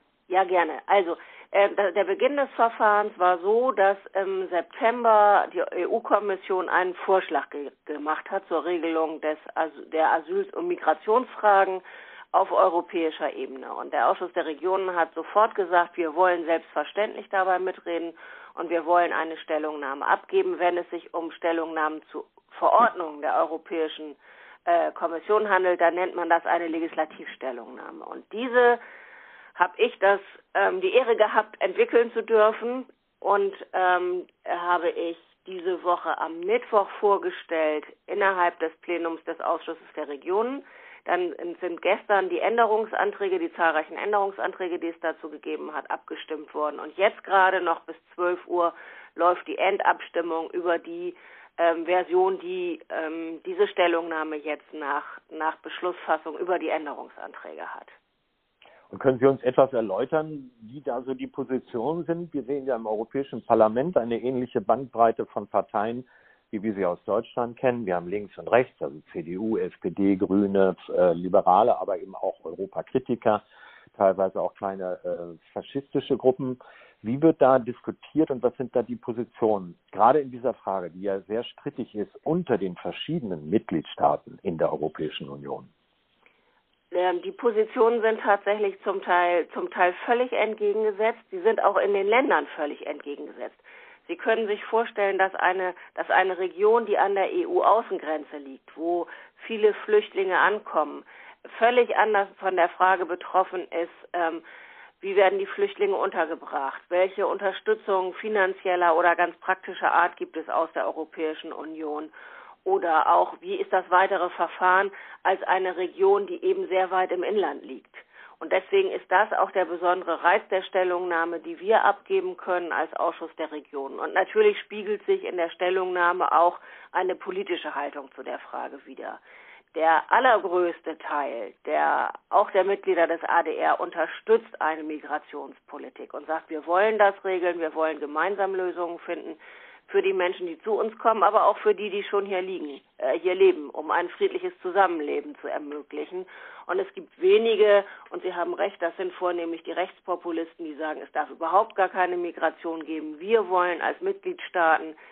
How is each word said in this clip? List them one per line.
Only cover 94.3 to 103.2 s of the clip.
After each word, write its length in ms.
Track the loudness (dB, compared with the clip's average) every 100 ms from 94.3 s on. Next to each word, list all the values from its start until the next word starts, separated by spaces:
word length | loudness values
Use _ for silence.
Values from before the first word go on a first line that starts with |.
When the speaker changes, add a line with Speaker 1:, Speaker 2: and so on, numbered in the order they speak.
| 0 0
Speaker 1:
sich 160 | -4
vorstellen, 520 | -2 -2 -2 0 0 2
dass 160 | 0 2
eine, 360 | 0 0 -2 -6 -12
dass 160 | -8 0
eine 260 | 2 2 0
Region, 480 | -4 2 4 4
die 140 | 4 2
an 160 | 2
der 180 | 2 0
E-U-Außengrenze 1080 | 0 0 2 4 4 2 -6 -4 -6 -6 -16
liegt, 380 | -16 -18 _ -8
wo 300 | -2 -2 -4 -12 -20 _ -10
viele 260 | 2 2 2
Flüchtlinge 520 | 2 2 2 -2 0 4
ankommen, 680 | 4 2 -2 -2 -2 -4 -16 -20 -20 -20 -18 0
völlig 380 | 2 4 2 2
anders 300 | 2 2 0 -4
von 160 | -2 2
der 120 | 2
Frage 360 | 4 4 4 0
betroffen 640 | -6